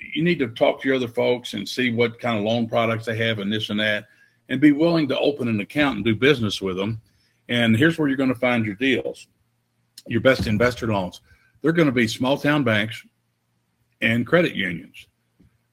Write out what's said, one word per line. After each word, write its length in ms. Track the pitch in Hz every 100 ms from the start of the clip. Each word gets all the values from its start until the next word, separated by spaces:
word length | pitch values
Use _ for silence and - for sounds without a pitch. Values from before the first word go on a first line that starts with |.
| -
you 100 | -
need 160 | 170 160
to 80 | 123
talk 340 | 113 139 -
to 60 | 135
your 100 | 135
other 100 | 120
folks 460 | 123 123 123 -
and 140 | 110 98
see 240 | - 127
what 280 | 113 117 113
kind 180 | 123 110
of 60 |
loan 240 | 104 117 113
products 380 | 120 113 113 113
they 120 | 113
have 220 | 113 110
and 120 | 98
this 180 | 110 107
and 100 | 104
that, 260 | 107 104 - _ _ _ -
and 120 | 131
be 100 | 147
willing 360 | 143 170 165 139
to 100 | 120
open 280 | 127 143 120
an 120 | 107
account 360 | 101 143 143 107
and 80 | 110
do 100 | 107
business 460 | 135 135 107 -
with 160 | 95 90
them. 240 | 101 113 - _ _ _ -
And 260 | 120 117 113
here's 220 | 160 160
where 100 | 147
you're 100 | 135
gonna 180 | 131 120
find 300 | 123 120 107
your 100 | 98
deals, 520 | 135 113 - - - _ _ _ _ _ _ - -
your 140 | 117
best 260 | 131 127 123
investor 400 | 107 120 123 113
loans. 340 | 101 90 - _ _ _ _
They're 100 | 143
gonna 200 | 165 151
be 160 | 123 110
small 300 | - 127 143
town 260 | 147 151
banks 420 | 120 107 110 113 - _ _ _ _ _ _ _ _ -
and 260 | 113 117 113
credit 260 | 165 156
unions. 540 | 90 95 85 - - - _ _ _ _ _ _